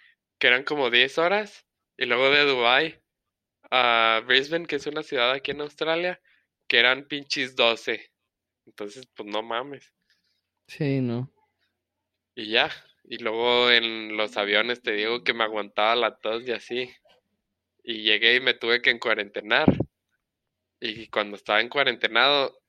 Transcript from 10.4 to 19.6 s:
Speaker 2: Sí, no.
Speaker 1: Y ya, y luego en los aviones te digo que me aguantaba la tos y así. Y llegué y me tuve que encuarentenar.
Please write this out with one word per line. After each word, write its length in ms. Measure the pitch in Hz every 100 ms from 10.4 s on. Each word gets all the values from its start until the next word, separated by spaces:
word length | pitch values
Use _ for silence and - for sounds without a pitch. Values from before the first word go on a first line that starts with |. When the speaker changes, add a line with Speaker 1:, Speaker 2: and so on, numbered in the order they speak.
| _ _ _
Speaker 2:
Sí, 340 | - 147 135
no. 300 | 123 117 131 _ _ _ _ _ _ _ _ _ _ -
Speaker 1:
Y 120 | 107
ya, 200 | 113 151 - _ _ -
y 120 | 113
luego 520 | 117 113 120 120 123
en 460 | 117 113 113 110 107
los 180 | 107 107
aviones 460 | 101 104 117 120
te 100 | -
digo 320 | 104 107 120
que 100 | 120
me 120 | 117 110
aguantaba 500 | 107 101 - 107 120
la 220 | 110 -
tos 280 | 107 117 127
y 60 |
así. 400 | 107 - 120 123 - _ _ _ _ _ _ _ _
Y 200 | - 110
llegué 340 | 107 107 117 127
y 40 |
me 120 | 131 120
tuve 260 | 117 120
que 80 | 127
encuarentenar. 800 | 117 120 107 101 104 104 123